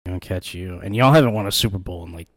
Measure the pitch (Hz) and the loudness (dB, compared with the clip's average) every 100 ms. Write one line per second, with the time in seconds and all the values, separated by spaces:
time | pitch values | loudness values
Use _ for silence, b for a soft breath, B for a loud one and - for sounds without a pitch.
0 | - 90 - 92 - 90 92 90 101 107 | -8 -8 -6 -8 -8 -10 -10 -10 -4 4
1 | 131 156 127 107 101 - 117 98 92 85 | 6 8 6 0 -2 0 -2 -4 -8 -10
2 | 85 85 85 | -12 -16 -18